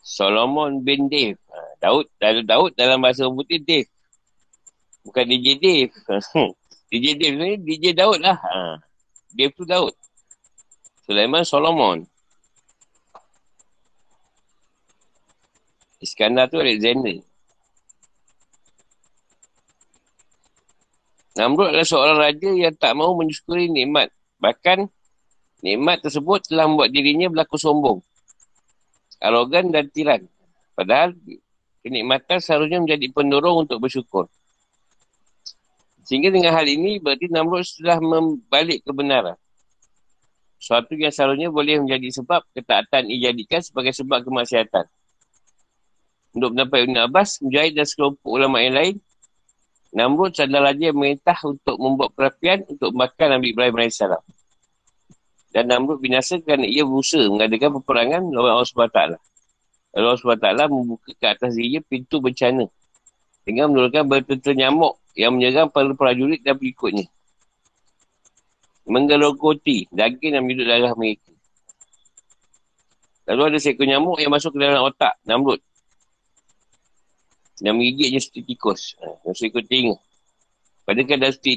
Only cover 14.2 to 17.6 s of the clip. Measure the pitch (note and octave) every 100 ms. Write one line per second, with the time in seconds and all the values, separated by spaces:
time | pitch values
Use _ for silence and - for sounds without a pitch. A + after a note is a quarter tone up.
14.2 | _ _ _ _ _ _ _ _ _ _
15.2 | _ _ _ _ _ _ _ _ - -
16.2 | G#2+ B2+ B2+ E3 C#3 A2 A2 B2+ B2 E2+
17.2 | _ _ _ _